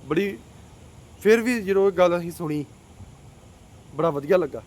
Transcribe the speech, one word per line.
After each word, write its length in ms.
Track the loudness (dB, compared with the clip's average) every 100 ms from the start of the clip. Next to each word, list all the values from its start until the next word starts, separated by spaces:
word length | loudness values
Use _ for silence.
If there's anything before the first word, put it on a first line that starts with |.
| -2
ਬੜੀ, 300 | -2 -2 -6 -18 -20 -20 -20 -20 -20 -20 -2
ਫਿਰ 200 | 2 4
ਵੀ 200 | 2 -2
ਜਦੋਂ 260 | 0 2 2
ਇਹ 60 |
ਗੱਲ 260 | 4 2 2
ਅਸੀਂ 120 | -4
ਸੁਣੀ 340 | -8 -6 -6 -8 -16 -20 -20 -20 -20 -20 -20 -20 -20 -20 -20 -16
ਬੜਾ 160 | -4 -2
ਵਧੀਆ 260 | -2 0 0
ਲੱਗਾ। 260 | 0 -8